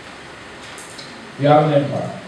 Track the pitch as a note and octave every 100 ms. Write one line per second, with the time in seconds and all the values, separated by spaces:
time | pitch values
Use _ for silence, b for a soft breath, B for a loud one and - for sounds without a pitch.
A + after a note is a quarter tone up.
0 | - - - - - - - - - -
1 | - - - - C#3+ D3+ D#3 C#3+ - G#2+
2 | F2+ -